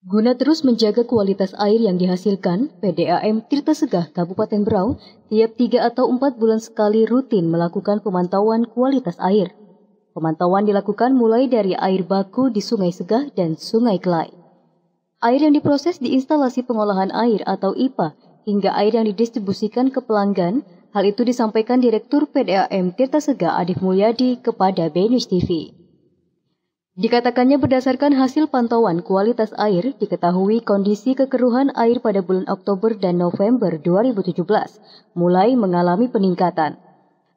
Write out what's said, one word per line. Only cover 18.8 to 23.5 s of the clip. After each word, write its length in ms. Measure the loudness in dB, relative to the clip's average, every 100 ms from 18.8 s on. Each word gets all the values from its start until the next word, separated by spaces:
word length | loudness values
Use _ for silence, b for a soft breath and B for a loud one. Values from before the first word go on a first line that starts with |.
| 0
yang 160 | 2 0
didistribusikan 800 | 0 -2 -2 -6 -4 -4 0 -2
ke 80 | -2
pelanggan, 640 | -2 0 0 0 -2 -2 -6 b b
hal 160 | 0 0
itu 160 | 0
disampaikan 560 | -2 0 0 -2 0 2
Direktur 480 | 2 0 0 -2 0
P 160 | -2
D 80 | 0
A 160 | 0 0
M 240 | -2 -2
Tirta 240 | -2 0 0
Segah 400 | -2 -2 -2